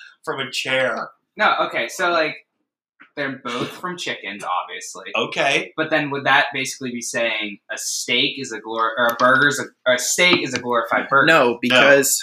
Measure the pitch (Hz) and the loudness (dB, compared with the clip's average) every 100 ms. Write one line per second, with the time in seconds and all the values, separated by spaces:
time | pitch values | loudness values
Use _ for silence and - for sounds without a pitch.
0 | - _ 160 135 123 - 131 131 127 113 | -20 _ -8 -6 -6 -6 -2 0 0 -2
1 | - - _ - 202 160 - 247 - - | -8 -14 _ 0 2 2 0 -4 -6 -2
2 | 175 170 156 - _ _ _ _ _ _ | 0 2 0 -4 _ _ _ _ _ _
3 | - 147 139 123 123 123 - - 180 175 | -14 -8 -6 -6 -6 -6 -6 -8 -10 -8
4 | 135 - 98 98 85 90 90 92 - 90 | -8 -8 -10 -10 -4 -4 -4 -10 -12 -14
5 | 95 - - 175 139 156 185 - 156 151 | -6 -4 -2 -2 0 0 -2 -6 -2 -2
6 | 147 139 135 139 - 139 127 - 127 120 | -2 -2 2 2 2 -4 -6 -8 -8 -8
7 | - 123 117 107 104 101 - 110 - - | -6 -4 -2 -2 -6 -10 -12 -10 -8 -6
8 | - 123 139 135 120 107 110 113 113 127 | -2 0 0 -4 -8 -10 -6 -2 -2 2
9 | 117 - 127 131 143 135 - _ 127 123 | 0 4 4 6 4 2 -6 _ 0 0
10 | - - 180 175 139 123 120 117 113 110 | 0 2 4 4 0 -4 -2 -2 0 -2
11 | - 139 156 160 123 117 123 127 139 139 | 2 4 6 6 4 2 2 6 8 6
12 | 135 - | 4 0